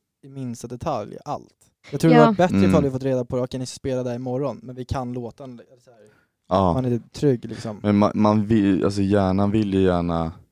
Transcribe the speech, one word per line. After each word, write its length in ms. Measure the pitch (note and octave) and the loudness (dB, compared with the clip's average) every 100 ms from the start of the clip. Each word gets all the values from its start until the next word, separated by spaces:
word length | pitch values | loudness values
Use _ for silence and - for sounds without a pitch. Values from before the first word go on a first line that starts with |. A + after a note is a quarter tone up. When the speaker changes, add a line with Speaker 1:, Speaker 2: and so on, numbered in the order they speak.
| _ _ | _ _
Speaker 1:
i 60 | C#3 | -20
minsta 380 | C3+ B2+ A#2 A#2 | -12 -10 -10 -12
detalj 500 | A#2+ E3 B2+ G#2 - | -10 -6 -6 -8 -12
allt. 280 | - A#2+ - _ _ _ - | -10 -12 -12 _ _ _ -12
Jag 100 | C#3 | 0
tror 120 | D#3+ | 4
Speaker 2:
Ja. 60 | A#3+ | 6
Speaker 1:
det 60 | A#3 | 6
var 60 | |
bättre 240 | F#3+ F3+ G3 | 4 2 4
Speaker 3:
Mm. 140 | F#3+ | 4
Speaker 1:
ifall 120 | F#3 | 4
vi 80 | C#3 | 2
fått 120 | C3 | -2
reda 220 | C3+ B2+ | -2 -2
på, 140 | A#2+ B2+ | -2 -4
"Okej, 220 | B2+ C3 | -4 -6
ni 60 | B2+ | -10
ska 80 | - | -10
spela 260 | C#3 B2+ | -8 -6
där 120 | B2+ | -6
imorgon", 460 | A#2+ C3 B2+ C#3+ A2 | -6 -6 -6 -6 -8
men 140 | B2+ B2+ | -12 -14
vi 80 | |
kan 280 | B2+ D3 B2 | -8 -8 -6
låten, 380 | B2 A#2 - C3+ | -8 -10 -14 -18
eller 260 | A#2+ - C3 | -20 -20 _
så 60 | _ | _
här. 100 | A#2 G#2+ _ _ _ - | _ -20 _ _ _ -2
Speaker 3:
Ja. 240 | F#2 F#2+ | 2 2
Speaker 1:
Man 120 | C3 | 0
är 160 | B2+ A#2+ - | 0 -4 -6
trygg 320 | - D3 B2 | -2 0 0
liksom. 340 | A2+ G#2+ A2+ G#2 | -4 -12 -12 -4
Speaker 3:
Men 140 | G#2 G2+ | 2 4
man, 140 | G#2 | 4
man 320 | - G#2 G#2+ G#2 | 4 4 4 2
vill, 380 | A2+ G2+ F#2 | 2 2 2
alltså 180 | G2 G2+ | 0 0
hjärnan 480 | G2 G2+ F#2 F#2+ G2+ | 2 2 2 2 0
vill 240 | G#2+ G#2 | 0 0
ju 80 | F#2+ | 2
gärna 500 | F#2+ F2 E2+ E2 E2 - _ | 2 2 0 -2 -4 -8 _